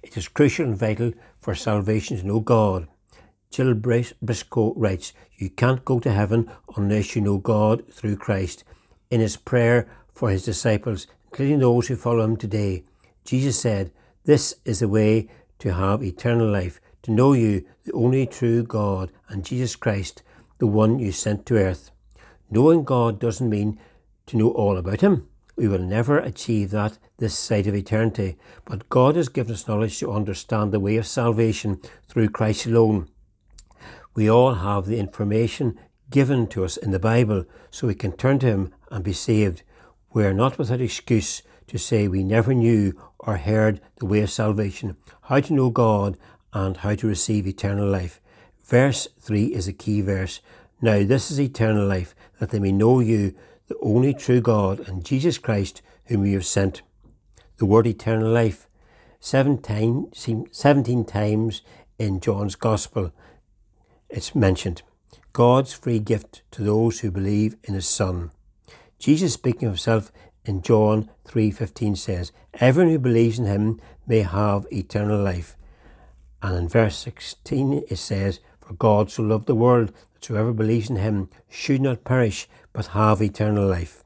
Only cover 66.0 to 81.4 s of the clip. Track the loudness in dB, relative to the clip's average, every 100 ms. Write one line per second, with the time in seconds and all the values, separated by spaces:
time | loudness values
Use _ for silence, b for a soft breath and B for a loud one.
66 | 0 -4 -4 -20 _ -6 0 2 0 -2
67 | -6 -4 -2 0 0 -4 -8 -6 -4 -2
68 | -2 -4 -8 _ _ _ _ b b _
69 | 0 2 2 -2 -4 -2 -4 -2 0 0
70 | -2 b b _ -8 -6 2 4 6 2
71 | -2 _ -6 0 0 0 -8 -4 -4 -4
72 | -4 -6 -6 b b 2 4 6 4 4
73 | 2 4 4 2 -2 0 0 -2 B B
74 | 0 0 2 0 0 0 -4 -8 -4 -4
75 | 0 0 0 -4 -8 -18 b b b b
76 | b b -20 -10 -6 -4 0 2 2 -2
77 | -12 -14 -16 -16 -6 -2 0 -2 -4 -8
78 | -4 -2 -2 -4 b b -18 0 4 4
79 | 2 -2 0 0 0 2 4 4 2 b
80 | b _ -6 -2 -2 0 0 0 -2 -2
81 | -2 -2 -6 b